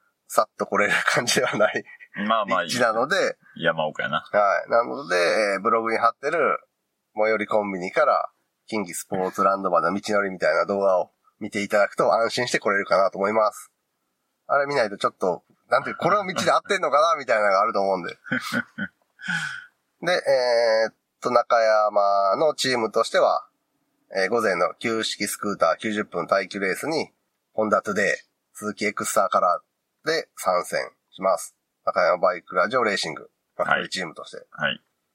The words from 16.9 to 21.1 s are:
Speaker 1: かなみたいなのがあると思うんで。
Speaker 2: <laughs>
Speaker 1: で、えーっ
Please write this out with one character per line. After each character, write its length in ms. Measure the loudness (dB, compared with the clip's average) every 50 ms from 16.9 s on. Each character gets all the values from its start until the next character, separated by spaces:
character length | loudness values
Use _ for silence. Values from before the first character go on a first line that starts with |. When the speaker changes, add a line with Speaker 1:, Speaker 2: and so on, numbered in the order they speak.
Speaker 1:
か 100 | 2 4
な 160 | 4 2 2 -2
み 80 | 0
た 80 | 0 0
い 40 | 2
な 80 | 2
の 60 | 2 4
が 80 | 2
あ 40 | 2
る 80 | 2 0
と 80 | 0
思 160 | 0 0 0
う 20 | -2
ん 40 | -4
で。 160 | -8 -12 -14 _ -6 -6 -6 -6 -4 -6 -6 -6 -8 _ -12 -12 -12 -12 _ _ _ _ _ -8 -6 -6 -6 -6 -8 -10 -14 -16 -20 _ _ _ _ _ _
Speaker 2:
<laughs> 0 |
Speaker 1:
で、 120 | -2 -2 -2
え 760 | 0 2 2 2 2 2 2 2 2 2 2 2 2 0 0
ー 20 |
っ 40 | -4 _ _ _